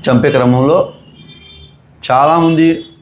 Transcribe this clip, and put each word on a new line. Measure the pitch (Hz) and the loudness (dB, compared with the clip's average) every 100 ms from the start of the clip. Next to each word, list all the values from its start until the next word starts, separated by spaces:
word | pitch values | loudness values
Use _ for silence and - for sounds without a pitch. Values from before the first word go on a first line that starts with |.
| - | -2
చంపే | 123 139 | 0 0
క్రమంలో | 131 123 123 135 175 - - - - - - - - - - _ _ - | 0 0 0 0 0 -2 -10 -20 -20 -20 -20 -20 -20 -20 -20 _ _ -4
చాలామంది | 131 143 170 165 160 165 165 - - | 0 2 2 0 0 0 -2 -10 -20